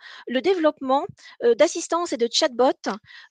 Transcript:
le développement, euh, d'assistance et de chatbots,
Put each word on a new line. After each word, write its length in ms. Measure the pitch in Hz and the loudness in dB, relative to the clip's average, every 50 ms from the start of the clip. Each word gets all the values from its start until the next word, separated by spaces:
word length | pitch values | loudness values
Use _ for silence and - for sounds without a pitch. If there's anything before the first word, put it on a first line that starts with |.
| - - - - - | -10 -20 -20 -16 -8
le 140 | - 240 254 | -4 -4 0
développement, 640 | 214 359 392 359 311 302 294 - 277 262 269 285 349 - - _ - - - - - | 2 0 2 2 2 0 0 -2 -2 0 0 0 0 -4 -12 _ -20 -20 -10 -2 0
euh, 120 | 240 233 | 2 4
d'assistance 560 | 202 294 339 - 339 - - 339 339 349 - | 4 4 2 2 -4 -6 -4 -4 -4 -4 -4
et 60 | 302 | -4
de 100 | 226 233 240 | -2 -2 -2
chatbots, 640 | - - 320 302 240 226 254 277 359 _ - 254 190 - _ - - - - - | 0 0 -2 0 0 2 2 2 2 _ -4 -8 -8 -8 _ -18 -20 -20 -16 -8